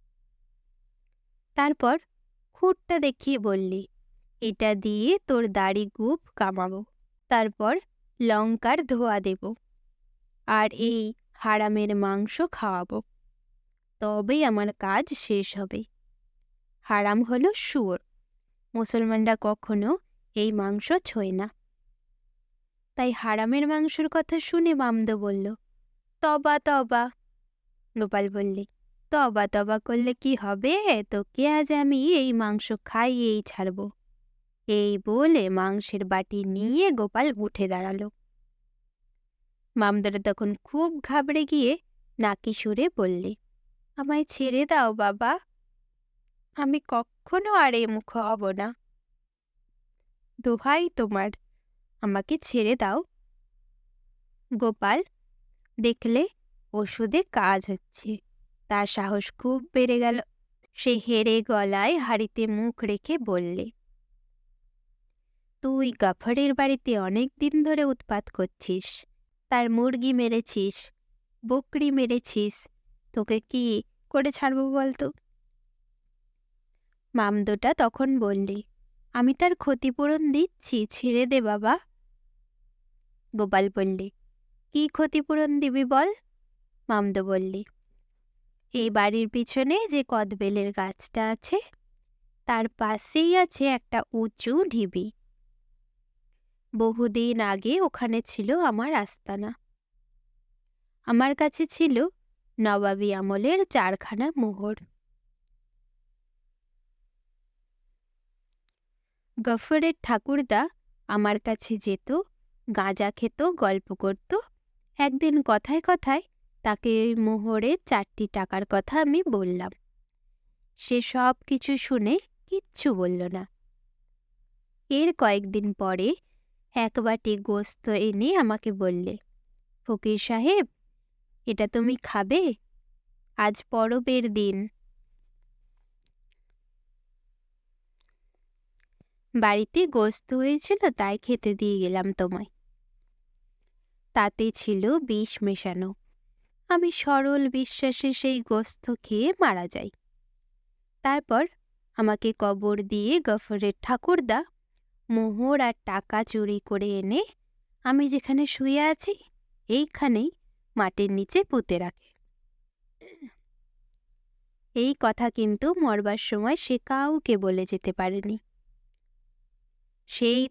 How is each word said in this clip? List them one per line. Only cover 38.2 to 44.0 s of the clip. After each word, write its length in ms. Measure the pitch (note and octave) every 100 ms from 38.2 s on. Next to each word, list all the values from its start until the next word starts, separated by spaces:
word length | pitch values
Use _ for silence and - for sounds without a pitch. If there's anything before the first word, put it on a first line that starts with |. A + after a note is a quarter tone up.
| _ _ _ _ _ _ _ _ _ _ _ _ _ _ _ A#3+
মামদোটা 440 | G#3 G#3 G3+ G3 G#3
তখন 300 | G3 G#3 G3+
খুব 360 | - D4 E4 D#4
ঘাবড়ে 460 | - C#4+ C#4 D4+ C#4+
গিয়ে 320 | D4+ B3 E4 _ _ _ -
নাকি 340 | A3 G3+ -
সুরে 360 | A3 A3 G#3+ E4 -
বললে, 380 | F#3 F3+ F#3+ G#3+ _ _ _ _ _
"আমায় 280 | -